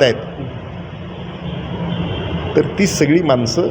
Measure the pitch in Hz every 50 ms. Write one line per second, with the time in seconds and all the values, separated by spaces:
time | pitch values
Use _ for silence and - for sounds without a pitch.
0 | 139 120 110 - - - - - 135 123 - - - - - - - - - -
1 | - - - - - - - - - - - - - - - - - 170 170 170
2 | 120 165 - - - - - - - - - 151 147 - - - 202 170 - -
3 | 156 143 156 175 170 147 131 123 117 110 - 170 180 -